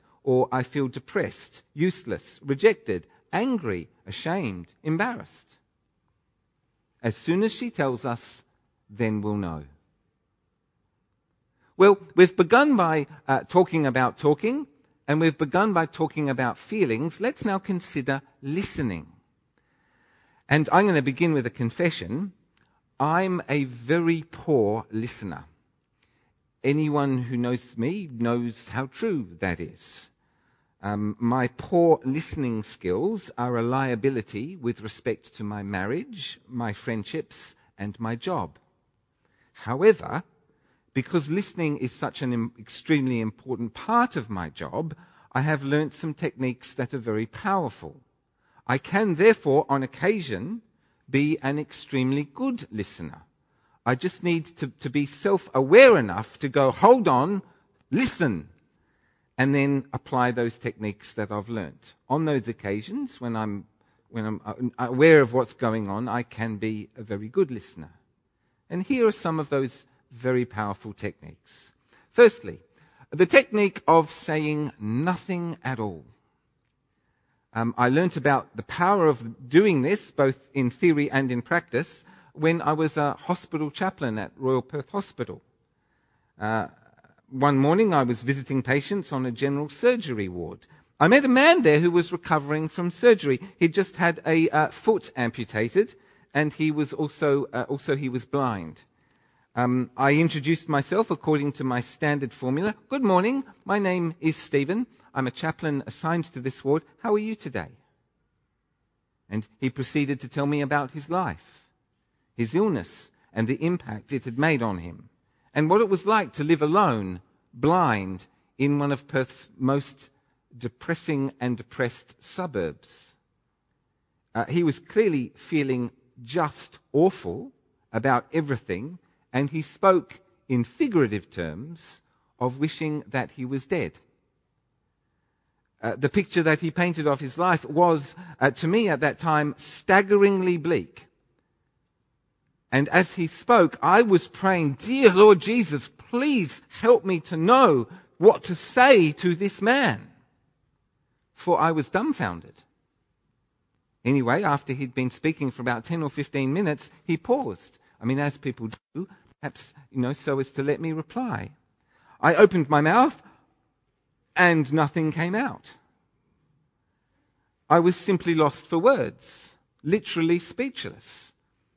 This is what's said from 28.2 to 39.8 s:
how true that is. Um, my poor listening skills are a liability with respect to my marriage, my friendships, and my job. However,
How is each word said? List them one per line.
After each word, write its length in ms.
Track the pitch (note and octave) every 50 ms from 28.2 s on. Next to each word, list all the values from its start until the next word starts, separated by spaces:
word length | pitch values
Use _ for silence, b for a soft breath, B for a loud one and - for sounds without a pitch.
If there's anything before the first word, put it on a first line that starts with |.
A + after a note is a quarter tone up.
| A#2+ A#2 A#2+ A#2+ A#2+ A#2 A2 - - -
how 160 | - B2 C3+
true 500 | C3+ - - A3+ A3+ F3+ C#3+ G#2 F2+ E2+ E2
that 180 | G2 F#2 E2+ F2
is. 500 | E2 B1+ - - - - - - - _ _ _ _ _ _ _ _ _ _ _ _ _ _ _
Um, 360 | G2 G2+ G#2 G#2 G#2 G#2 G#2 -
my 300 | A#2+ A#2 B2 C3 B2 A#2+
poor 500 | - - - - F3+ E3+ E3+ E3 D#3 - -
listening 580 | C3 C3+ D#3 - - - D#3 C3+ A#2+ A2+ A2 G#2+
skills 680 | - - - - F2+ F2+ G#2+ D#3+ G#3 A3+ G3 - - -
are 200 | - A#2+ B2 B2
a 60 | A#2 A#2
liability 920 | A#2+ B2+ C3+ C3+ B2+ A#2+ G#2+ A2+ C3+ C3+ A#2 G2+ - - G#2 B2+ E3 F#3+
with 240 | E3+ A#2 A#2+ A2+ -
respect 560 | G#2+ G#2+ - - - B2 A2 - _ - -
to 80 | - G#2+
my 180 | G#2 G#2 G#2
marriage, 800 | G2+ G2 G2+ F#2 F#2+ G#2+ C3+ F3+ C4 C#4+ A3+ F3 B2+ - - - _
my 240 | - B2+ A#2+ A#2 A2
friendships, 840 | G2+ - - C3 A2+ G#2+ G2+ - - D#3+ - - - - - - - _ _ _ _
and 220 | - G2+ G#2 G2+ -
my 160 | A2+ A2 A#2
job. 440 | A2+ - F#3 F3+ C#3+ F#2 - - _ _ _ _ _ _ _ _ _ _ _ _ _ _ _ _ _ _ _
However, 720 | _ - - G#2+ B2 C#3